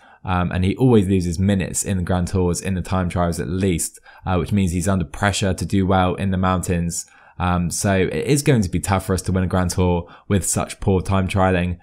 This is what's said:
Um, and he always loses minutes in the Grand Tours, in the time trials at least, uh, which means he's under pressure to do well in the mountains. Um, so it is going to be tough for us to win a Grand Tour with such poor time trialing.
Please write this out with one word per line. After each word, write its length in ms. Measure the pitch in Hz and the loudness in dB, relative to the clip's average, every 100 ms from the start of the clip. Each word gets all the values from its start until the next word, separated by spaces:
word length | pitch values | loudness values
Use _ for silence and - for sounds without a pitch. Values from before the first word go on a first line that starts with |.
| - - | -18 -16
Um, 280 | - 90 87 | -4 -2 0
and 120 | 90 | 0
he 120 | 92 - | 0 2
always 320 | 131 113 95 | 4 6 4
loses 320 | 98 87 80 | 2 2 0
minutes 420 | 95 98 82 - | 2 2 0 -6
in 120 | - 95 | -4 -4
the 80 | |
Grand 240 | 87 92 87 | 0 0 0
Tours, 320 | 95 90 85 | 0 0 0
in 140 | 90 | -4
the 80 | 92 | -4
time 260 | 85 92 87 | -2 -2 -2
trials 320 | 90 87 80 | -2 -2 -2
at 80 | 62 | -4
least, 500 | 92 98 82 - - - - | -2 0 0 -4 -10 -20 -12
uh, 120 | - 92 | -4 -2
which 160 | - | 0
means 180 | 104 95 | 0 2
he's 160 | 90 85 | 0 0
under 180 | 95 | 0
pressure 480 | 80 - 104 95 98 | -2 -2 -2 0 -2
to 140 | 90 85 | -2 -2
do 180 | 98 | 0
well 300 | 92 95 90 | 2 2 2
in 160 | - 95 | 0 -2
the 60 | 92 | 0
mountains. 720 | 92 92 87 87 85 - - _ - - | 0 0 0 -2 -2 -6 -10 _ -20 -4
Um, 320 | 90 90 85 | -2 0 -2
so 240 | - 104 | -2 0
it 320 | 95 87 117 - | 2 0 -2 0
is 160 | 143 | 0
going 200 | 143 123 | 2 2
to 60 | 90 | 2
be 100 | 87 | -2
tough 260 | - 95 - | 0 -2 0
for 80 | |
us 80 | 92 | -2
to 100 | - | 0
win 120 | 92 | -2
a 20 | 92 | 0
Grand 240 | 92 87 | 0 -2
Tour 380 | - 90 87 - - - | 0 0 0 -4 -16 -2
with 180 | 101 - | -2 0
such 340 | 104 - - | -4 -4 -4
poor 200 | - 95 | 0 0
time 280 | 85 95 92 | 2 0 0
trialing. 500 | 98 92 90 90 87 | 2 2 2 0 -4